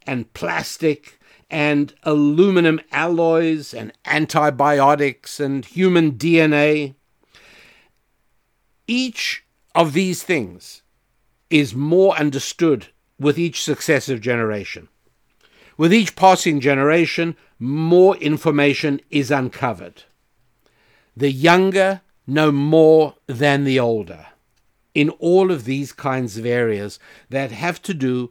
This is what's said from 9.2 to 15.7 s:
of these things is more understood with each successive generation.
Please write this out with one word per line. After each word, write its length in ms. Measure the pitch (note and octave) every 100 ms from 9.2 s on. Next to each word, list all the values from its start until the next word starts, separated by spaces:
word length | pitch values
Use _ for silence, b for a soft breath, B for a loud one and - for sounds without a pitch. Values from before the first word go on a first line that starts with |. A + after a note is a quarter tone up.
| - - - _ _
of 180 | E3+ D#3+
these 300 | D#3+ F#3+ F3
things 600 | - D#3+ F#2 F2+ - - _ _ _ _ _ _ -
is 260 | D#3 C3
more 420 | B2+ D3+ F3+ F#3+ E3
understood 720 | D3 C3 - - E3 B2 - _ _ -
with 200 | C#3+ E3
each 260 | E3+ -
successive 560 | - C3+ - C#3+ - A#2+
generation. 680 | A#2 A#2 A2 G#2 F#2+ F2+ D#2+ _ _ _ _ _ b b b